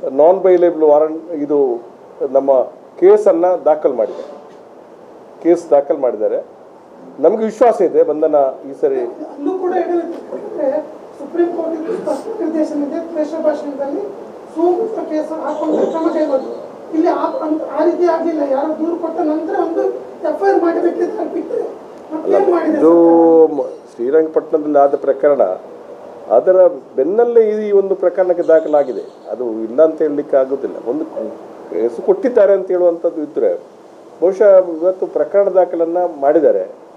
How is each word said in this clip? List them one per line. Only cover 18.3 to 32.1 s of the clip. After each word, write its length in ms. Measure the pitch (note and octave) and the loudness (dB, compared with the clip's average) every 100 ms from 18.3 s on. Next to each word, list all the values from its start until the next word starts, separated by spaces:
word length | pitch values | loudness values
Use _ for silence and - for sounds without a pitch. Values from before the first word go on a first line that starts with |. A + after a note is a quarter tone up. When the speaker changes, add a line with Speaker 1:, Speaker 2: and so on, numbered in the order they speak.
| D#4 C#4+ | -2 -2
Speaker 2:
ಯಾರೋ 280 | C4 D#4 D#4 | -2 -2 -4
ದೂರು 160 | D#4+ F4 | -4 -2
ಕೊಟ್ಟ 240 | E4 - | -4 -2
ನಂತರ 360 | D#4 D#4 D#4+ - | -2 -2 -4 -2
ಒಂದು 240 | E4 - - - - - D#4+ | -2 0 -2 -4 -12 -6 -4
ಎಫ್ 160 | D4+ G4 | 0 2
ಐ 60 | |
ಆರ್ 80 | F4 | 2
ಮಾಡಬೇಕಿದ್ರೆ 600 | E4+ E4+ F4 - F4 G#4+ | 2 0 -2 0 -4 -4
ಅದು 120 | E4 | -6
ಬಿಟ್ರೆ 280 | F4 - A#4 | -6 -6 -6
Speaker 1:
ಅಲ್ಲ, 760 | - - - - - D#4 - G4 | -6 -10 -18 -20 -12 -8 0 2
Speaker 2:
ಮತ್ತೇನ್ 160 | F#4+ | 4
ಮಾಡಿದೆ 260 | E4+ D4+ D4 | 2 0 4
Speaker 1:
ಇದು 140 | D3+ E3+ E3+ E3 E3 E3 D#3+ | 6 6 6 6 6 6 6
Speaker 2:
ಸರ್ಕಾರ? 200 | D3 B2+ | 2 -6
Speaker 1:
ಮ-, 280 | - - - | -8 -18 -6
ಶ್ರೀರಂಗಪಟ್ಟಣದಲ್ಲಿ 840 | A#2+ D#3 D#3+ D#3+ D3+ D#3+ D3+ C#3+ | 0 2 2 -2 -2 -4 0 4
ಆದ 160 | C#3 C#3 | 4 2
ಪ್ರಕರಣ, 460 | D3 C3+ D3+ C#3 G2+ F#2 - - - - - - - A2+ | -2 2 2 2 2 0 -10 -18 -18 -18 -18 -18 0 2
ಅದರ 320 | - F#3 F3+ C3+ - B2 | 4 6 4 2 -10 -4
ಬೆನ್ನಲ್ಲೇ 720 | C#3 G#3 A#3+ A#3 G#3+ G#3+ G#3+ | -2 2 2 4 2 0 0
ಈ 40 | |
ಒಂದು 240 | G3+ F#3+ F#3+ | 0 2 0
ಪ್ರಕರಣಕ್ಕೆ 480 | F3+ F3+ F#3 E3+ | -2 0 0 0
ದಾಖಲಾಗಿದೆ. 880 | D#3 D#3+ D#3 D3 C3+ G#2+ - - - | 4 2 4 0 0 -4 -10 -18 -12
ಅದು 140 | A2 B2 | -8 -6
ಇಲ್ಲ 320 | A2 A2+ B2 | -6 -6 2
ಅಂತ 180 | D#3+ D#3 | 2 2
ಹೇಳಲಿಕ್ಕೆ 360 | D#3 C#3+ C#3+ C#3 | -2 -2 0 0
ಆಗೋದಿಲ್ಲ. 380 | C3 C3+ G#2 F2 A2+ | 0 -2 -6 -8 -6
ಒಂದು 180 | C#3+ D#3+ | -6 -6
ಕೇಸು 960 | - G#2+ - - - - - A2+ - | -8 -10 -12 -18 -20 -10 -4 -4 -2
ಕೊಟ್ಟಿದ್ದಾರೆ 520 | - | -2